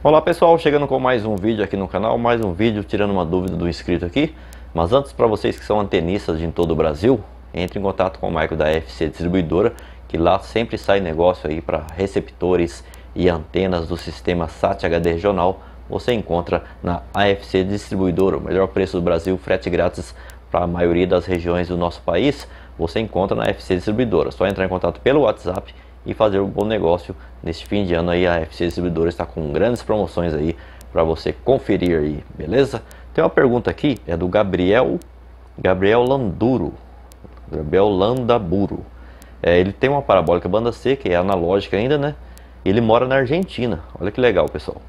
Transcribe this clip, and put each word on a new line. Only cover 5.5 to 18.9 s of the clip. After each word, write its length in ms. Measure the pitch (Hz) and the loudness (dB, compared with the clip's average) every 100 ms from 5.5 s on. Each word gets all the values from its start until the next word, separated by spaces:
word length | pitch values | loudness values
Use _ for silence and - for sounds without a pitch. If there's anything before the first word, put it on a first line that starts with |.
| - | -4
que 60 | - | -2
são 120 | 104 | 0
antenistas 640 | 98 95 82 98 - 80 | 2 0 0 -2 -2 -4
de 60 | 82 | -4
em 60 | |
todo 200 | 78 85 | -2 0
o 40 | 78 | 2
Brasil, 460 | 80 76 107 123 - - - | 0 2 2 2 -2 -18 -12
entre 260 | - 90 101 | -6 -6 -2
em 20 | |
contato 360 | 98 92 92 - | -4 0 -2 0
com 120 | 98 | -2
o 20 | |
Maico 240 | 82 78 80 | 0 -2 0
da 140 | 78 | 2
F 200 | 80 - | 0 -4
C 200 | - 80 | -4 -4
Distribuidora, 640 | - 85 92 80 82 113 - - - - | -2 0 0 2 2 0 -2 -18 -20 -8
que 100 | 80 | 0
lá 220 | 85 95 | 2 2
sempre 380 | - 110 117 107 | 0 -4 -4 -4
sai 240 | - 98 | 0 0
negócio 480 | 90 78 87 90 78 | 0 2 2 2 -4
aí 100 | 80 | -6
pra 260 | 80 80 78 82 | -4 -6 -6 -4
receptores 840 | 95 98 80 - 90 90 85 - - - - | -2 -2 -6 -4 0 2 0 -4 -20 -20 -14
e 140 | - 87 | 0 0
antenas 600 | 85 78 85 95 87 82 | 0 -4 -2 0 -2 -4
do 80 | 85 | -6
sistema 500 | - - - 87 82 | -8 -8 -4 -2 -4
sat 380 | - 95 98 90 | -2 -2 0 0
H 140 | 85 | 0
D 120 | 85 | 0
regional. 480 | 85 101 95 87 92 - - - | 0 0 2 0 -2 -12 -20 -8
Você 240 | 95 - | -6 -2
encontra 500 | 120 92 85 87 87 - - | -2 0 -4 0 -4 -4 -8
na 200 | 90 85 - | -6 -6 -6
A 140 | 98 101 | 0 2
F 180 | 98 - | 0 0
C 200 | 95 95 | 0 0
Distribuidora, 720 | 101 - 101 92 85 95 73 | -4 -4 -2 0 2 2 0
o 40 | |
melhor 260 | 76 90 95 | -2 0 0
preço 280 | 98 95 | 0 -2